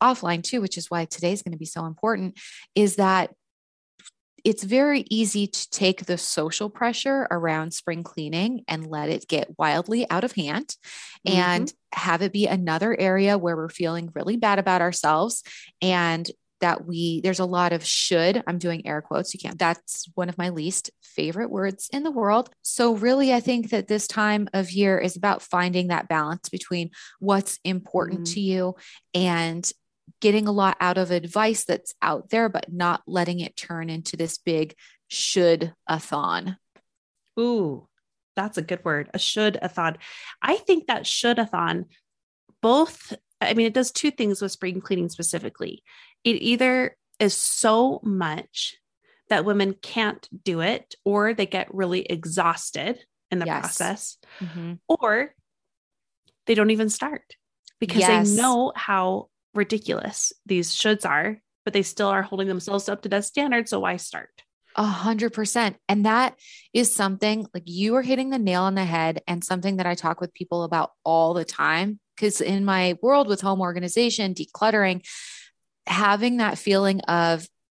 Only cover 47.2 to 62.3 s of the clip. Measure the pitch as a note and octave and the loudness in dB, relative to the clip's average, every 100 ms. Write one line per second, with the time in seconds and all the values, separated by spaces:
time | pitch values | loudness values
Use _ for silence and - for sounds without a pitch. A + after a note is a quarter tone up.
47.2 | G#3 - - - A3 A3 C4 - G#3+ F#3+ | 0 2 -2 2 4 6 4 0 -2 -2
48.2 | D#3+ D3+ - - - - _ _ _ _ | -2 -4 -8 -8 -8 -10 _ _ _ _
49.2 | - G3+ F#3+ G3+ G3 F#3+ - A#3 G#3+ - | -2 0 2 2 0 -2 -8 -2 -2 -4
50.2 | - - - E3 F3 - - - G3+ G3+ | -14 -8 -4 -2 0 -2 -8 -6 0 2
51.2 | G#3+ G#3+ G3 F#3+ - F#3+ F#3 F#3 - E3+ | 2 0 -2 -2 -4 -4 -2 -2 -2 -6
52.2 | E3 F3+ E3+ E3 - C#3+ E3+ B3 _ _ | -4 0 2 0 -6 -6 -6 -6 _ _
53.2 | - F#3 E3+ D3+ E3+ - F3+ G#3 - - | -6 -2 -2 -2 -4 -4 -4 -4 -10 -16
54.2 | _ - F3 E3+ E3+ F3 - E4 A3+ A3 | _ -12 -12 -8 -10 -8 -2 0 2 0
55.2 | D4 _ _ _ _ _ _ _ _ _ | -2 _ _ _ _ _ _ _ _ _
56.2 | _ _ - G#3+ G#3+ A3 A3 - C#4+ D4+ | _ _ 2 4 6 4 2 -2 -6 -8
57.2 | _ - _ _ - - F3 G3 F#3 F#3 | _ -20 _ _ -20 -8 0 4 6 6
58.2 | G#3 G#3 B3+ A#3+ B3+ - - G3 F#3 G3 | 4 4 2 2 0 -2 -2 0 0 -2
59.2 | - _ _ G#3 G3+ G#3+ - - - - | -6 _ _ -2 0 -2 -2 -4 -4 -4
60.2 | - - G3 F3+ E3+ - G#3+ G#3 E3 D3 | -6 -6 -2 -2 0 0 2 2 2 0
61.2 | F#3 G#3+ _ _ G#3+ G3+ F#3 - G3+ G3 | 0 -6 _ _ -2 -2 -2 0 2 2
62.2 | G3 | -2